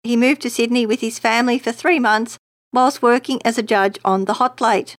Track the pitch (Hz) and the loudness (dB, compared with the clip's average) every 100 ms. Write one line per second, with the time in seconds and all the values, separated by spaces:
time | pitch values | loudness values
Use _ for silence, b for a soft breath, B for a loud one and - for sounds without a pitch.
0 | 233 240 247 294 240 - 233 247 226 254 | 0 2 2 0 -4 -2 0 0 0 -2
1 | 226 - 233 226 247 247 233 233 - 330 | -4 -4 -2 0 0 0 -4 -4 0 2
2 | 240 214 233 - _ _ _ 247 254 - | 2 0 -2 -12 _ _ _ 2 2 2
3 | 233 247 - 254 233 233 220 214 196 202 | 2 2 0 -4 -2 -4 0 2 2 0
4 | 196 190 190 214 247 247 233 202 - | -2 0 -2 -2 -2 0 0 0 -4